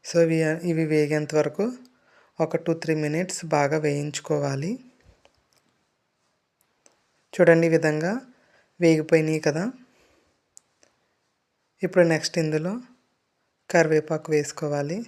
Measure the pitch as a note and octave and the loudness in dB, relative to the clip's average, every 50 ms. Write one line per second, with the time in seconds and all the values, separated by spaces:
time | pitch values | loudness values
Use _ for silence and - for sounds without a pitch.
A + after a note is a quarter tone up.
0 | _ - - E3+ E3 E3 E3 D#3+ D#3+ D#3 D#3+ E3+ F3 F3 E3 D#3+ D#3+ D3+ D#3 D3+ | _ -2 2 2 2 2 2 0 0 -2 -2 -2 -4 -2 -2 -2 0 0 2 0
1 | D3+ D3 D#3 D3+ D3+ D3 D#3 D#3 D3 D3 D3 - G3+ B3 B3+ - - _ _ _ | 0 0 -2 -4 -4 -2 -2 -2 -2 -2 -2 -4 -4 -4 -6 -10 -20 _ _ _
2 | _ _ _ _ _ _ _ - E3 D#3+ - D#3+ - - E3 E3 - E3 D#3 D#3 | _ _ _ _ _ _ _ -6 -4 -4 -4 -6 -2 -4 -4 -4 -2 -4 -2 -2
3 | D3+ D3 D3+ E3 F#3 F3+ - - - D#3 D3+ D3 C#3+ C#3 D#3 D#3 D3+ D3 C#3+ C#3+ | -2 -2 -2 -4 -4 -6 -8 -10 -6 -2 0 0 2 0 0 -2 -2 -2 -4 -4
4 | D3 D3+ C#3+ - - - D#3 D3 C#3+ C#3 C#3 C#3 D3 F3+ B3 - - - _ _ | -6 -6 -8 -10 -4 -4 -2 -2 -2 -4 -4 -4 -6 -6 -8 -8 -12 -20 _ _
5 | _ - _ _ _ _ _ _ _ _ _ _ _ _ _ _ _ _ _ _ | _ -20 _ _ _ _ _ _ _ _ _ _ _ _ _ _ _ _ _ _
6 | _ _ _ _ _ _ _ _ _ _ _ _ _ _ _ _ _ _ _ _ | _ _ _ _ _ _ _ _ _ _ _ _ _ _ _ _ _ _ _ _
7 | _ _ _ _ _ _ - - F3 E3 E3 E3 E3 E3 E3 D#3+ D#3 D#3 D3+ D3+ | _ _ _ _ _ _ 2 4 6 6 8 6 6 4 2 2 2 2 0 0
8 | D#3+ F3+ G#3+ C4 C4 - _ _ _ _ _ _ _ _ _ _ F3 E3 D#3+ D#3 | -2 -2 -4 -4 -8 -14 _ _ _ _ _ _ _ _ _ _ 4 4 4 4
9 | D3+ D#3 E3 D#3+ D#3 D#3 D#3 D#3 - D3+ C#3+ D#3+ F#3 B3 - - - _ _ _ | 2 2 2 2 2 0 -2 0 0 -2 -2 0 -4 -6 -8 -12 -20 _ _ _
10 | _ _ _ _ _ _ _ _ _ _ _ - _ _ _ _ _ _ _ _ | _ _ _ _ _ _ _ _ _ _ _ -20 _ _ _ _ _ _ _ _
11 | _ _ _ _ _ _ _ _ _ _ _ _ _ _ _ _ F#3 F#3 F#3 F#3+ | _ _ _ _ _ _ _ _ _ _ _ _ _ _ _ _ -6 0 4 4
12 | E3+ E3 E3 D3+ - - - F3 D#3+ D#3 D#3 D#3 D#3 F3+ G#3+ B3 B3 - _ _ | 4 4 4 0 -2 -4 -4 -2 -2 0 -2 -4 -4 -4 -8 -8 -12 -18 _ _
13 | _ _ _ _ _ _ _ _ _ _ _ _ _ - - E3+ D#3+ D#3 D#3 D#3 | _ _ _ _ _ _ _ _ _ _ _ _ _ 2 4 4 4 4 2 0
14 | D3+ - D#3+ D#3 - - D#3 D3+ C#3+ - - - D#3+ D3 D3 C#3+ C#3+ D3 E3+ G#3+ | 0 -2 -6 -6 -4 -2 -2 -2 -2 -2 -8 -8 -6 -4 -4 -4 -4 -4 -6 -8
15 | A#3 | -10